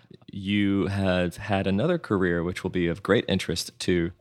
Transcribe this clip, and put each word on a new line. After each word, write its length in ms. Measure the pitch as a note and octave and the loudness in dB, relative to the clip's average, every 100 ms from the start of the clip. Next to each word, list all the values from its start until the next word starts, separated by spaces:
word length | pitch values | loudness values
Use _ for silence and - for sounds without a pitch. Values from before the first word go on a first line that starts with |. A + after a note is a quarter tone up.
| - - - | -20 -20 -16
you 560 | - G2 G#2 G2+ G2 F2+ | -8 -2 0 2 2 0
have 480 | G2 F#2+ F2+ F2 - | 0 2 2 0 -2
had 320 | G2+ G2 G2 | -2 0 0
another 300 | G2 C#3+ F3 | 0 0 -2
career 440 | - G2+ F2+ E2+ | 0 2 2 0
which 220 | E2+ F#2 | -2 -4
will 60 | F#2+ | -4
be 180 | F#2 E2+ | 0 0
of 160 | E2 | 0
great 200 | - G#2 - | 2 2 4
interest 500 | F#2+ - E2+ - - | 0 0 -4 -6 -6
to 300 | - F2 E2+ - | 0 2 0 2